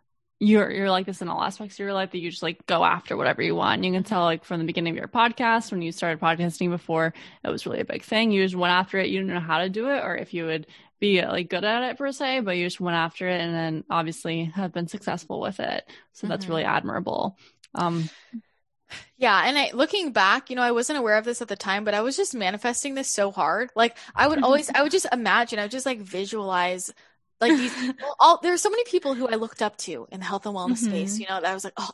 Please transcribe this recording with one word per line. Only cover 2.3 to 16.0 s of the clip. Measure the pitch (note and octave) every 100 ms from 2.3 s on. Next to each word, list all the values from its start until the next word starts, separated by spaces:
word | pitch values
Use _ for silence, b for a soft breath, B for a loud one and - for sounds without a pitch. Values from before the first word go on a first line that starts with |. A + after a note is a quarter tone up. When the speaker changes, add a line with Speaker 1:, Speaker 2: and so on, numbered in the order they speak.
| -
Speaker 1:
like, | E3 E3+ -
go | E3+
after | E3+ F3 - -
whatever | C#3 -
you | - E3+
want. | - G#2
You | F#3
can | F#3
tell, | F3+ G3
like, | E3+ E3
from | - F3
the | D#3+
beginning | F3 E3+
of | E3
your | -
podcast, | A#3 A#3 A#3 A#3 A3+ A3
when | F#3+
you | E3
started | E3+ E3+ D#3
podcasting | E3 E3 F3 - F3+
before | F3 - D#3+ D#3+ B B B
it | -
was | - -
really | -
a | -
big | -
thing, | - A3 A3+
you | G3
just | F#3+ F#3
went | F3+
after | F3+ F#3+ G3
it. | F#3
You | F#3+
didn't | F#3+
know | F3
how | E3 D#3+
to | F#3
do | G3 B3
it | C#4
or | - -
if | F#3
you | F3 E3
would | D#3+ D#3 B B _
be, | G#3 F#3 -
like, | E3+ F3
good | F3+
at | G#3 A3+
it | B3+ A#3+
per | C#4
se, | C4+ C#4 C4
but | G3+ F3+
you | F3
just | -
went | F3+ E3+
after | E3 - F#3
it | F3+
and | E3+
then | E3 E3 D#3 -
obviously | E3 E3 E3 F3 E3 E3
have | F#3+ F#3
been | F3+ E3+
successful | G3+ - F3 - F#3+
with | G#3+ G3
it. | - - - B